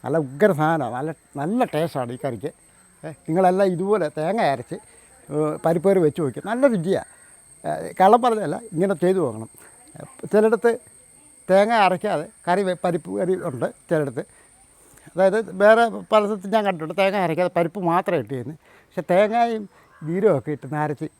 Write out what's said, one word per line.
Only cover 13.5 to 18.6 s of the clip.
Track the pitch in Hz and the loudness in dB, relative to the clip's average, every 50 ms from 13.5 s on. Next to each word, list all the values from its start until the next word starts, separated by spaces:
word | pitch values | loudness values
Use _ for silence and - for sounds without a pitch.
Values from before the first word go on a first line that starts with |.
| 139 120 147 202 - _ _ - | -4 -4 -6 -6 -6 _ _ -2
ചിലയിടത്ത്. | 175 156 147 135 113 135 - _ _ _ _ _ _ _ _ _ _ _ _ _ - - _ | 0 0 0 -2 -6 -8 -12 _ _ _ _ _ _ _ _ _ _ _ _ _ -20 -20 _
അതായത് | - _ 170 190 190 185 220 220 185 185 190 | -10 _ 2 2 2 2 0 -4 -6 -2 4
വേറെ | 202 208 220 226 233 226 190 208 185 _ | 6 6 8 6 4 2 0 -8 -4 _
പലയിടത്തും | 220 214 208 202 220 196 185 202 | 2 2 2 2 -4 -6 -6 -2
ഞാൻ | 202 220 208 | 0 0 0
കണ്ടിട്ടുണ്ട്, | 196 185 156 160 156 175 190 | 0 -2 -4 -6 -6 -2 0
തേങ്ങ | 190 196 190 | 0 0 2
അരയ്ക്കാതെ | 208 185 165 160 156 180 175 - | 0 0 0 0 0 -2 0 0
പരിപ്പ് | 175 170 165 _ 214 180 170 | 0 -2 0 _ -2 -2 0
മാത്രം | 165 180 190 - 175 | 0 0 0 0 -2
ഇട്ട് | 151 117 104 | -2 -2 -4
ചെയ്യുന്നത്. | 139 127 117 123 160 - | -8 -8 -8 -10 -14 -16